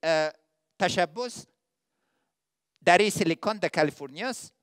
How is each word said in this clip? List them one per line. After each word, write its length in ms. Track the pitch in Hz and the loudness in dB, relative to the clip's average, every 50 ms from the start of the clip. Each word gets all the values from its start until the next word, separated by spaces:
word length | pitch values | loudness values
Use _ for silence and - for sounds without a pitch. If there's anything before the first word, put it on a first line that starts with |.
| - | 0
اه، 280 | 160 165 156 156 156 - _ _ _ _ _ _ _ _ _ | 2 2 2 0 -2 -6 _ _ _ _ _ _ _ _ _
تشبث 640 | 196 180 - 190 180 160 156 220 247 247 - - - _ _ _ _ _ _ _ _ _ _ _ _ _ _ _ _ _ _ _ _ _ _ _ _ _ _ _ _ | -2 0 2 0 0 -2 -2 -10 -10 -10 -10 -14 -20 _ _ _ _ _ _ _ _ _ _ _ _ _ _ _ _ _ _ _ _ _ _ _ _ _ _ _ _
در 120 | - 175 180 | 4 6 6
این 120 | 208 214 | 6 2
سیلیکون 480 | - - 202 165 165 - - 202 220 208 | 2 0 0 0 0 -2 -2 -6 -4 -4
در 120 | 180 156 | -4 -4
کالیفرنیا 600 | - 170 156 147 139 - 143 135 131 160 208 262 | 0 0 0 0 -2 -8 -18 -16 -12 -10 -8 -8
است 240 | 247 - - - _ _ | -8 -10 -12 -20 _ _